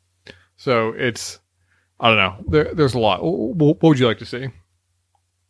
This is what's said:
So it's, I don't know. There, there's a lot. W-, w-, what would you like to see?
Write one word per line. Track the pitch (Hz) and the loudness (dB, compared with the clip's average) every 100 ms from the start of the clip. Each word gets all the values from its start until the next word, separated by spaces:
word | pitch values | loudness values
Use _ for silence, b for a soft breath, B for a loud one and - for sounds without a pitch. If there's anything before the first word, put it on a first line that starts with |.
| _ _ - B B _ | _ _ -20 B B _
So | 143 120 113 - | -2 -2 -2 -4
it's, | 127 113 - - _ _ _ _ _ _ | -4 -4 -12 -16 _ _ _ _ _ _
I | 117 | 0
don't | 107 | 2
know. | 95 95 - | 0 -2 -2
There, | 151 - | 0 0
there's | 165 139 | 0 0
a | 120 | 2
lot. | 107 90 | 0 0
W-, | - 202 220 | -2 -4 -4
w-, | 190 147 | 0 2
what | 165 165 | 4 4
would | 135 | 4
you | 123 | 2
like | 104 | 0
to | 110 | -6
see? | 123 131 - _ _ _ _ _ _ _ _ _ | -12 -12 -14 _ _ _ _ _ _ _ _ _